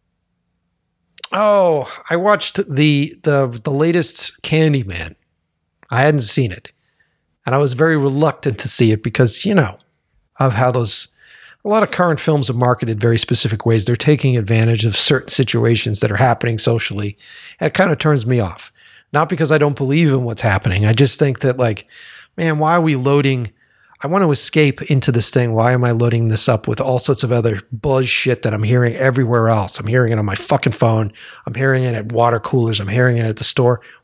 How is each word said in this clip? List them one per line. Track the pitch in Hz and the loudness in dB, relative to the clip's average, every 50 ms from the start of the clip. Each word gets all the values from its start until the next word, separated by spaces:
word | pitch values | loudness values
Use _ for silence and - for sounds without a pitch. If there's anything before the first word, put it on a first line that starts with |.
| _ _ _ _ _ _ _ _ _ _ _ _ _ _ _ _ _ _ _ _ _ _ _ - - - - | _ _ _ _ _ _ _ _ _ _ _ _ _ _ _ _ _ _ _ _ _ _ _ -14 -10 -4 -2
Oh, | 190 214 208 208 202 185 175 160 143 127 - - - - - | 0 2 4 4 4 4 2 2 0 -2 -6 -12 -16 -8 -4
I | 165 | -2
watched | 175 185 208 208 202 - - - | 0 2 2 2 2 0 -6 -4
the, | - 202 - 139 135 151 151 147 139 147 165 - - - | -4 -6 -4 0 2 4 4 4 2 0 -2 -6 -6 -2
the, | 156 143 139 139 123 117 117 - | 0 2 2 0 0 -4 -6 -6
the | 156 | -4
latest | 139 139 156 170 170 180 156 - - - - - - - - | -2 0 0 2 2 0 0 -2 -2 -4 -4 -6 -6 -8 -6
Candyman. | - 156 160 160 156 147 135 113 95 87 82 85 85 - _ _ _ _ _ _ _ _ _ _ _ _ _ - - | -2 0 2 2 2 2 0 -2 -4 -8 -10 -10 -12 -14 _ _ _ _ _ _ _ _ _ _ _ _ _ -14 -6
I | - 120 135 | -2 0 2
hadn't | 151 151 143 | 2 2 2
seen | 120 - - 139 127 104 | 0 0 0 0 0 -2
it. | 87 - - - _ _ _ _ _ _ _ _ _ _ _ _ _ _ - | -4 -10 -16 -20 _ _ _ _ _ _ _ _ _ _ _ _ _ _ -6
And | 117 127 | -2 0
I | 139 | 0
was | 143 135 127 | 0 0 0
very | 120 156 165 160 | 0 2 2 2
reluctant | 151 139 139 135 143 156 151 - - - 135 110 - | 2 0 0 0 2 0 0 0 -2 -4 -6 -4 -4
to | - - | -6 -4
see | - - 120 110 | 0 2 2 2
it | 110 104 - | 2 0 -2
because, | 117 - - 127 110 - - - | -6 0 2 2 2 2 -2 -2
you | 196 208 | 0 0
know, | 185 131 95 92 - _ _ _ _ _ _ _ _ _ _ _ - | 0 0 0 -4 -14 _ _ _ _ _ _ _ _ _ _ _ -2
of | 139 131 110 | -2 0 0
how | 107 127 127 123 | 0 0 0 0
those, | 127 117 104 - - - - _ _ _ - - - - - - _ - | 0 0 0 -2 -4 -4 -8 _ _ _ -20 -20 -20 -20 -20 -20 _ -4
a | 208 | -2
lot | 208 220 208 | 0 0 0
of | 196 - | -2 0
current | - 208 175 156 - | -2 0 0 0 -2
films | - - 151 147 131 101 | 0 0 0 0 0 -2
are | 110 | -2
marketed | 120 123 120 123 - - 113 113 107 | 0 2 2 0 0 -2 -6 -4 0
very | 117 117 117 110 | 0 2 2 2
specific | - - 120 - - 110 110 104 - | 0 0 0 0 0 0 -2 -2 0
ways. | 117 113 113 98 | 2 2 2 2
They're | 120 120 | 0 -2
taking | - - 151 151 135 - 135 127 | 0 2 2 2 2 2 0 0
advantage | 120 104 95 117 113 113 113 117 107 110 | 0 0 0 2 2 2 2 2 0 0
of | 113 101 | -2 0
certain | - - - 135 127 - - | 0 2 2 0 0 -2 -4
situations | - - 135 - - 117 117 117 117 107 - 117 107 - | -2 -2 -2 0 0 0 2 2 0 0 -2 -4 -4 -2
that | - 113 | -2 -2
are | 101 | 0
happening | 98 131 120 117 - - 120 113 110 | 2 2 2 2 0 -2 -4 -4 -2
socially. | - 120 117 113 - - 98 101 104 101 98 _ - - - - - - - - | -2 -2 -2 -2 -2 -6 -6 -6 -6 -8 -8 _ -20 -20 -20 -20 -20 -20 -12 -6
And | - 151 | -4 -4
it | - | 0
kinda | - 190 185 151 | 0 0 0 0
turns | - - 156 147 135 107 | 0 0 0 0 0 0
me | 120 127 120 | 0 0 0
off. | 104 90 - - - - _ _ - - - - _ - - | 0 -2 -6 -10 -16 -18 _ _ -20 -20 -20 -20 _ -4 -2
Not | 147 156 151 | -2 -2 -2
because | 185 - 160 139 156 | -2 -2 0 2 2
I | 151 | 2
don't | 147 143 135 | 2 0 0
believe | - 139 131 139 165 170 147 135 | -2 -2 0 2 2 4 4 2
in | 131 127 | 2 0
what's | 117 104 - - | -2 -4 -2 -2
happening. | 110 95 98 - - 90 95 107 | 0 0 0 0 0 0 2 2
I | 107 113 | 2 4
just | 110 143 127 - - | 4 4 2 2 0
think | 151 139 123 - | 0 0 0 0
that, | - 131 123 | -2 -2 0
like, | 131 123 113 107 - - _ - - - - - - - _ - | 0 0 -2 -2 -4 -10 _ -20 -20 -20 -20 -20 -20 -20 _ -8
man, | - 170 160 156 151 | -6 -4 -2 0 0
why | 156 156 170 | 0 2 2
are | 175 | 2
we | 165 160 147 | 2 0 0
loading? | 131 127 139 143 143 139 139 131 123 117 107 _ _ _ _ _ _ _ _ _ - - | 0 0 2 2 2 2 2 0 -2 -4 -8 _ _ _ _ _ _ _ _ _ -10 -6
I | 143 | -2
want | 175 202 190 | 0 2 2
to | 160 | 2
escape | 139 - - - - 156 151 139 127 - - - | 2 0 -2 -2 2 2 2 2 0 -2 -2 -2
into | 147 135 - - | 0 0 2 2
this | 117 117 104 - | 0 0 0 2
thing. | - 131 123 117 113 | 2 0 0 2 0
Why | 110 113 123 127 | 2 2 2 2
am | 123 123 | 2 2
I | 120 117 | 0 0
loading | 113 120 117 117 117 117 113 | 0 0 0 0 0 0 0
this | 110 110 - - | 0 0 0 0
up | 120 110 - 120 | 0 0 0 -4
with | 110 - 139 | -4 -2 -2
all | 131 127 123 | -2 -2 -2
sorts | - - 135 - - | 0 -2 -2 -2 -2
of | 117 123 | -2 0
other | 120 113 117 107 95 - - 123 | 0 0 0 -2 -4 -8 -12 -14
bullshit | 107 - 151 135 131 131 120 - - - 131 123 - - | -6 -2 0 0 0 0 0 -2 -2 0 -2 -2 -2 -2
that | 117 107 | -4 -2
I'm | 104 107 | -2 0
hearing | 107 123 123 123 120 117 | 2 2 2 2 0 0
everywhere | - 131 135 123 131 127 113 120 117 113 113 | 0 0 0 2 2 0 2 2 2 2 2
else? | 113 107 98 95 - - | 2 0 0 -4 -6 -8
I'm | 107 | -4
hearing | 104 117 127 123 113 117 | 0 2 2 2 2 0
it | 107 | 0
on | 104 | -2
my | 101 101 | -2 -4
fucking | - - - 151 143 - 139 113 | -6 -2 -2 -2 0 0 -2 0
phone. | - 123 113 113 110 110 101 - - - - - - - | 0 0 2 2 0 -2 -4 -6 -12 -20 -20 -20 -16 -12
I'm | - 113 | -10 -6
hearing | 123 135 135 131 131 127 | -2 0 0 0 0 0
it | 127 117 | -2 -4
at | 107 104 110 120 | -4 -6 -4 0
water | 117 117 117 117 110 | 2 2 2 2 0
coolers. | - - - 127 117 113 110 101 | -2 -2 -2 0 0 0 -2 -4
I'm | 98 98 | -4 -2
hearing | 101 127 123 127 120 | 0 2 2 2 2
it | 117 113 | 0 0
at | 110 110 - | -2 -2 -4
the | - | -4
store. | - - - 127 123 123 - - - - - | -2 0 2 2 2 0 0 -4 -16 -20 -20